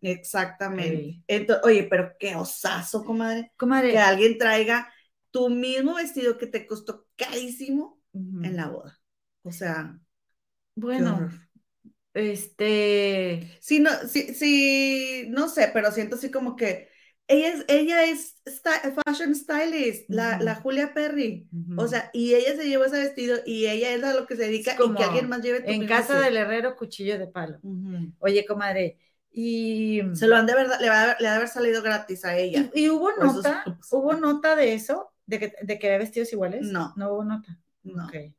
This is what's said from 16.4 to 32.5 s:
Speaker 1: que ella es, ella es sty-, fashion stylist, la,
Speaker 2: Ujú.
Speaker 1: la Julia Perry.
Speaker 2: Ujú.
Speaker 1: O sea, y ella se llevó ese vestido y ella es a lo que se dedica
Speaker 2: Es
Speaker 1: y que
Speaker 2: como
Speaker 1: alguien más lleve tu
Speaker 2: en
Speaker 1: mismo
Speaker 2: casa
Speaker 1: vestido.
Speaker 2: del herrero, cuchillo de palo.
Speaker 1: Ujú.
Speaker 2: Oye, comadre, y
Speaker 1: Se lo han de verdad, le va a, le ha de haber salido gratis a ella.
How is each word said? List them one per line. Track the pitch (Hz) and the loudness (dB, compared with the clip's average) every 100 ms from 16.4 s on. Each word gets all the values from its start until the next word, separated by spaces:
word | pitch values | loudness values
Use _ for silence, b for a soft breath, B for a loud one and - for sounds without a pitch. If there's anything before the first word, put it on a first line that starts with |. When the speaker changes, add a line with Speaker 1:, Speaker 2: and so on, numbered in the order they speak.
| 247 240 | -6 -4
Speaker 1:
que | 214 185 b b b _ - | -4 -4 b b b _ 2
ella | 294 320 | 4 4
es, | 311 - | -2 2
ella | 294 302 339 330 | 4 4 4 2
es | 294 - - - | 0 -8 -16 -18
sty-, | - 330 311 277 285 294 | -6 -2 0 -2 -2 -2
fashion | 285 330 294 | -2 0 -2
stylist, | - 294 330 320 240 - - | -2 -2 0 0 -2 -4 -4
la, | 220 226 214 | -2 0 0
Speaker 2:
Ujú. | 226 | -2
Speaker 1:
la | 220 | -2
Julia | 262 269 285 294 | -2 -2 -2 -2
Perry. | 302 294 226 175 - | -2 -2 -2 -4 -10
Speaker 2:
Ujú. | 170 170 175 | -10 -6 -4
Speaker 1:
O | 233 | -2
sea, | 240 - | -2 -4
y | 240 240 | -4 4
ella | 240 262 302 | 4 4 0
se | 294 | 0
llevó | 269 262 | 2 2
ese | 285 | 2
vestido | 277 277 240 240 - | -2 -2 -2 -2 -2
y | 220 214 | -2 0
ella | 214 247 | 0 -2
es | 240 | 0
a | 269 262 | 0 0
lo | 254 | -2
que | 233 | -4
se | |
dedica | 214 220 247 | -2 -2 -2
Speaker 2:
Es | 247 | 2
Speaker 1:
y | |
que | 240 | 2
Speaker 2:
como | 208 | 4
Speaker 1:
alguien | 202 170 247 | 2 2 0
más | 247 | -2
lleve | 240 247 | -2 -2
tu | 208 | -2
Speaker 2:
en | 214 | -2
Speaker 1:
mismo | 214 233 | 2 2
Speaker 2:
casa | 240 277 | 4 2
Speaker 1:
vestido. | |
Speaker 2:
del | 269 226 | 4 2
herrero, | 208 226 247 254 | 0 -2 -4 -6
cuchillo | 226 - 196 202 | -12 -8 -6 -4
de | 180 | -6
palo. | 185 160 151 | -8 -10 -10
Speaker 1:
Ujú. | 196 185 190 180 160 - | -12 -10 -8 -8 -8 -2
Speaker 2:
Oye, | 196 202 202 | 2 2 0
comadre, | 208 202 190 170 - _ _ _ | -4 -2 -2 -2 -6 _ _ _
y | 226 233 226 226 220 220 214 190 170 | -6 -4 -2 -2 -2 0 0 -2 4
Speaker 1:
Se | 226 | 6
lo | 226 | 6
han | 220 | 6
de | 254 | 4
verdad, | 262 254 | 2 2
le | 240 | 4
va | 214 226 | 6 4
a, | - | 2
le | 220 | 2
ha | |
de | 214 | 2
haber | 233 | 0
salido | 240 233 226 | 0 0 2
gratis | 220 214 214 185 180 | 0 -2 -4 -6 -2
a | 180 | 0
ella. | 180 | 2